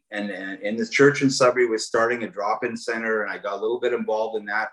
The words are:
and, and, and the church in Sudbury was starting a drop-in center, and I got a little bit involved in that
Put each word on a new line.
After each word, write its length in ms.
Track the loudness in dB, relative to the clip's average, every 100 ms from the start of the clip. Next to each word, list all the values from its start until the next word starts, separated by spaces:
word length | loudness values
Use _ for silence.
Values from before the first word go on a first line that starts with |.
| -10
and, 180 | -8 -6
and, 320 | -6 -10 -8
and 160 | -4 -2
the 100 | 0
church 360 | 6 6 6
in 60 | 2
Sudbury 360 | 4 4 4 2
was 200 | 0 0
starting 360 | 2 2 0
a 60 | -6
drop-in 480 | -4 -2 -2 -2 -4
center, 460 | -6 -4 -2 -2
and 80 | -2
I 80 | -6
got 140 | -6 -4
a 40 |
little 180 | -2 0
bit 140 | 0
involved 440 | 0 0 -2 -2 -4
in 60 | -4
that 240 | -4 -4